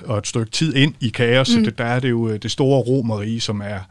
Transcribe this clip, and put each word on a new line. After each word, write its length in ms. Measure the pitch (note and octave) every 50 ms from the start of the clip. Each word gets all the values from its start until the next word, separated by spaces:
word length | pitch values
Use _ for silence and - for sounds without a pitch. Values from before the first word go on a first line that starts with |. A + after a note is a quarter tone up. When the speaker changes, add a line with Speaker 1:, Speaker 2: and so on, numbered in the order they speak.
| -
Speaker 1:
og 140 | - A2 G#2
et 80 | -
stykke 240 | - - A#2+ A2+ -
tid 240 | - - D#3+ D#3+ B2+
ind 200 | C#3 C#3 D#3 - -
i 80 | C3 A2
kaos, 480 | - - A#2+ A#2 B2 C3 C3+ F3 A#3
Speaker 2:
Mm. 80 | A#3 A3
Speaker 1:
det, 140 | - - -
der 60 | A#2+
er 160 | A#2 A#2+ B2+
det 100 | C3+ B2+
jo, 180 | A#2+ A#2 A#2 A2
øh, 100 | G#2+ G2+
det 80 | - A2+
store 300 | - - C#3 C3 C#3 C3
Romerrige, 600 | A2+ A#2+ C3 C#3 A#2+ A#2 A2 G2+ G#2 A2 A2+ A#2
som 200 | - - G#2 G2+
er, 180 | G2+ G2+ G#2 F#2+ F#2+ -